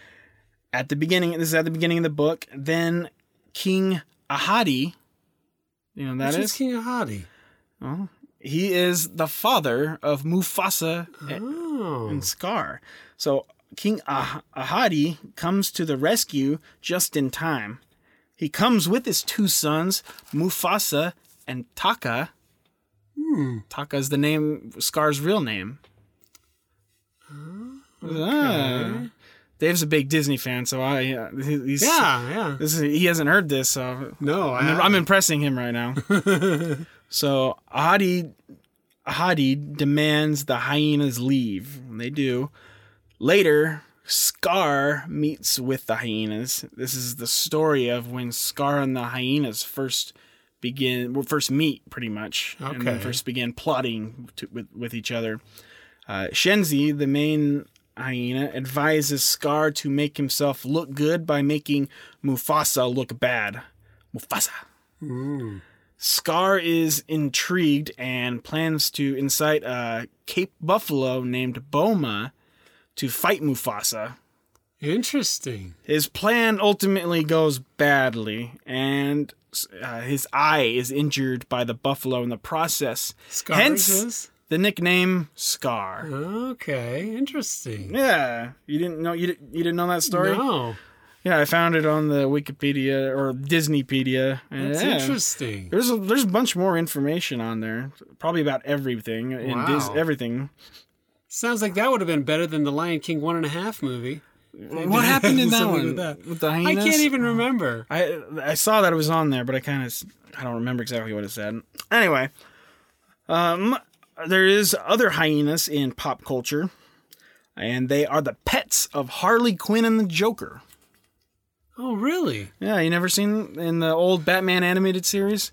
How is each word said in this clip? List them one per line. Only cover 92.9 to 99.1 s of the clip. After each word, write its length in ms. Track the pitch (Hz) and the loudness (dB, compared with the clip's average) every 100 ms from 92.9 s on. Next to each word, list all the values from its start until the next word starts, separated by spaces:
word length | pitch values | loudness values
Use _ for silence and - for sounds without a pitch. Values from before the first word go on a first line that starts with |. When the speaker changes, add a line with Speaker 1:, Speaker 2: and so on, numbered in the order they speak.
| 135 135 | 0 0
Speaker 1:
or 200 | 135 135 | 0 -2
Disneypedia. 1040 | 127 139 165 151 147 131 135 131 131 135 127 - | -2 0 0 2 0 0 0 0 2 0 -2 -8
Speaker 2:
That's 320 | 139 139 151 | -6 -2 0
Speaker 1:
Yeah. 160 | 262 - | 0 0
Speaker 2:
interesting. 680 | 269 254 - - 123 101 90 | 0 -2 -2 -4 -6 -8 -2
Speaker 1:
There's 200 | 185 247 | 0 2
a, 80 | 233 | 0
there's 260 | 190 254 | 2 2
a 40 | 220 | 2
bunch 280 | 202 262 175 | 2 2 2
more 220 | 190 170 | 2 2
information 640 | 165 147 139 170 - 127 | 0 -2 -2 -2 -4 -4
on 180 | 113 113 | -4 -4
there, 320 | 110 113 135 - - - | -4 -6 -8 -14 -20 -8
probably 220 | 165 170 | -2 0
about 220 | 143 135 | 0 -2
everything 680 | 139 143 135 117 110 | -2 -4 -2 -4 -4